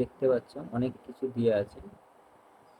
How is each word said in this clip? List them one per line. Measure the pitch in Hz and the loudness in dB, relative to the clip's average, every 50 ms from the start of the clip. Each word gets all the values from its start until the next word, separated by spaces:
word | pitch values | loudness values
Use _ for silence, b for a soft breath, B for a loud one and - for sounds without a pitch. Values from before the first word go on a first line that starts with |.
দেখতে | 123 120 - - 139 131 | 0 -2 -2 0 2 2
পাচ্ছ, | 127 117 - - - 143 156 175 - 120 | 2 2 0 -6 -12 -12 -12 -6 -2 -2
অনেক | 123 131 - - - | -2 -2 -2 -6 -14
কিছু | - 123 - 135 127 120 | -18 -10 -8 -8 -6 -2
দিয়ে | 120 117 113 107 101 | 2 2 4 4 4
আছে, | 101 - - - - 202 - - - - _ - - - - - - - - - - - - - | 0 -2 -6 -14 -18 -18 -20 -20 -20 -20 _ -20 -20 -20 -20 -20 -20 -20 -20 -20 -20 -20 -20 -20